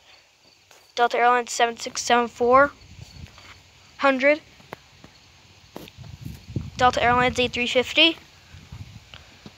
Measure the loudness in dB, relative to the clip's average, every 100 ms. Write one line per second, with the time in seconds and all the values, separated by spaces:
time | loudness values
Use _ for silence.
0 | _ _ _ _ _ _ _ -20 _ -2
1 | 0 2 2 2 -2 -2 -2 -2 -10 -8
2 | 0 0 0 -2 4 4 4 -2 -20 -20
3 | -20 -20 -20 -20 -20 -20 _ _ _ -2
4 | 0 2 2 0 -4 -20 -20 -20 _ -20
5 | -20 _ _ _ _ _ _ -20 -20 -20
6 | -20 -18 -18 -18 -14 -14 -12 0 0 2
7 | 2 2 2 0 -2 -2 -2 -2 0 4
8 | 4 2 -10 -20 -20 -20 -20 -18 -18 -20
9 | -20 -20 -20 -20 -20